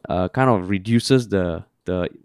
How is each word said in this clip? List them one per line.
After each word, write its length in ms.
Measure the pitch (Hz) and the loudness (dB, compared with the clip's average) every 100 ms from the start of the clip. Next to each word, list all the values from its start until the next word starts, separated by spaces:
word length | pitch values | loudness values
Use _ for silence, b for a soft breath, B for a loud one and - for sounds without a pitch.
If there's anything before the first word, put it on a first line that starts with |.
| - | -4
uh, 220 | 87 92 | -2 -2
kind 200 | - 131 | 2 2
of 200 | 107 90 | 2 0
reduces 580 | 101 98 117 - 131 113 | -4 2 0 4 2 2
the, 360 | 98 87 82 - _ - | -2 -2 -4 -10 _ -6
the, 240 | 90 87 - | -4 -4 -8